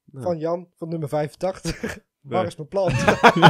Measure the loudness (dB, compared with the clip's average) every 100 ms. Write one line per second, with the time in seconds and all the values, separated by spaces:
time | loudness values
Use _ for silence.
0 | _ -8 -4 -4 -2 -4 -8 -12 -8 -6
1 | -4 -4 -4 -4 -6 -6 -8 -6 -8 -10
2 | _ _ -6 -4 -4 -6 -6 -2 0 2
3 | 2 4 4 6